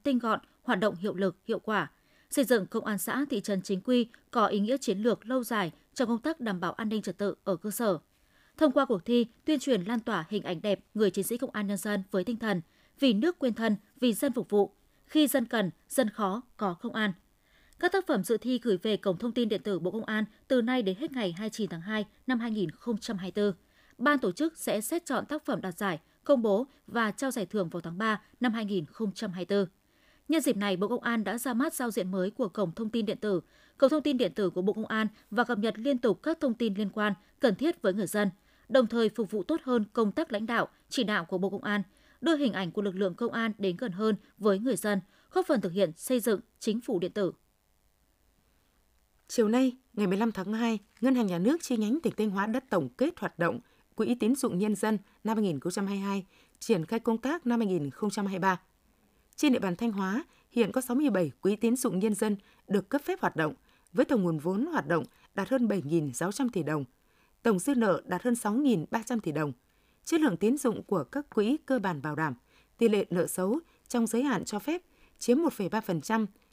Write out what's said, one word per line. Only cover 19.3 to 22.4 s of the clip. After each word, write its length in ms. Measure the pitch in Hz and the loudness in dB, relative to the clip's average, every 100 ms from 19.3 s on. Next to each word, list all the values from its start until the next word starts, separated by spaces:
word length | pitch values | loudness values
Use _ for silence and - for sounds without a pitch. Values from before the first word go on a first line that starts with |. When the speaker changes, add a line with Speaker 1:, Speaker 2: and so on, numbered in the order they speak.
Speaker 1:
tin 160 | 240 233 | 0 0
Điện 140 | 190 | -2
tử 160 | 208 180 | -2 -4
Bộ 120 | 175 | -2
Công 140 | 220 | -4
an 200 | - 214 208 _ - | -4 -2 -4 _ 0
từ 140 | 254 | 0
nay 200 | 226 254 | 2 0
đến 140 | 190 185 | 0 -2
hết 160 | 302 | -6
ngày 200 | 269 190 | -4 -4
hai 120 | 165 | -4
mươi 60 | 220 | -8
chín 180 | - 202 | -4 -6
tháng 100 | 165 | -6
hai 240 | 185 220 202 _ - | -6 -4 -6 _ -4
năm 140 | 247 | -2